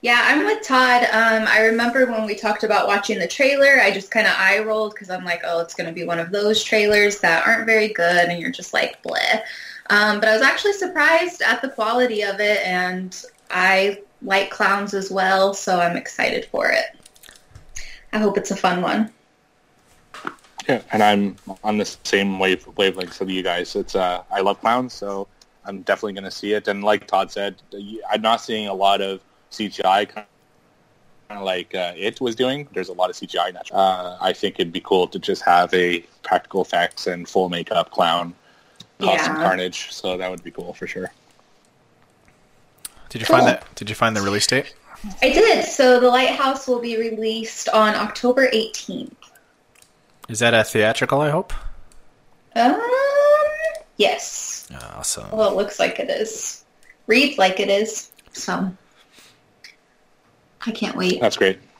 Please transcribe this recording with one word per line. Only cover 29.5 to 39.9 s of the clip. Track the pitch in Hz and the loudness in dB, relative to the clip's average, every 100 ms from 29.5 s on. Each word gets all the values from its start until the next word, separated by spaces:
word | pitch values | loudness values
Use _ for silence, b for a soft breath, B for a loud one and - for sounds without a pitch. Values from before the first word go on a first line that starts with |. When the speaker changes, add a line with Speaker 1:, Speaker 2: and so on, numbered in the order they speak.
Speaker 2:
C | - 104 | -8 -8
G | - | -2
I, | 95 98 104 | 2 2 0
kinda | - 104 _ _ _ _ _ _ _ _ _ _ 104 | -8 -18 _ _ _ _ _ _ _ _ _ _ -8
like, | 98 92 85 | -4 -4 -6
uh, | 95 87 87 | -6 -6 -4
It | 101 - | -6 -4
was | 127 110 | -6 0
doing. | 127 139 143 | -2 -2 -8
There's | 92 92 | -8 -8
a | |
lot | 90 90 | -2 -2
of | 90 | -2
C | - | -8
G | 90 | -4
I | 92 | -4
in | |
that. | 90 - | -6 -6
Uh, | 98 95 92 90 90 | 0 2 0 -6 -4
I | 95 | -4
think | 92 98 - | -2 -4 -4
it'd | 87 | -6
be | 85 | -6
cool | - 95 90 | 0 2 2
to | 98 | -4
just | - 92 | -6 -2
have | - 87 87 | 4 4 4
a | 92 90 87 - _ | 2 2 0 -6 _
practical | - 90 - 95 | -2 -2 -2 -4
effects | 90 87 87 - - | -2 0 -2 -4 -8
and | 87 87 | -8 -2
full | 98 92 | -2 0
makeup | 87 82 87 85 | -4 -2 -2 -2
clown | - 85 85 87 - b b b b - _ | 0 2 2 -4 -12 b b b b -20 _
cause | 196 190 | 0 0
some | 160 156 | 0 -2
Speaker 1:
Yeah. | |
Speaker 2:
carnage. | 160 92 90 - - | 0 0 -4 -8 -12